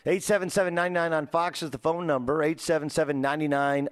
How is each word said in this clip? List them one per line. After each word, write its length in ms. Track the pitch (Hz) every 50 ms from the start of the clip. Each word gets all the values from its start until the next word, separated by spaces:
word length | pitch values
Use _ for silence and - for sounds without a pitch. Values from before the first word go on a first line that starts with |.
| -
Eight 200 | - 180 196 -
seven 260 | - 208 196 185 175
seven 240 | - 202 185 180 170
nine 200 | 175 175 180 180
nine 200 | 170 170 170 160
on 140 | 156 147 -
Fox 340 | - 165 170 175 - -
is 80 | 170 147
the 80 | 131 123
phone 300 | - 160 165 175 180 160
number. 340 | 143 131 123 123 147 160
Eight 180 | 147 156 165 156
seven 300 | - - 165 151 147 143
seven, 320 | - 165 156 143 147 135
nine 260 | 135 139 143 156 156 147
nine 380 | 143 139 139 143 143 143 143 143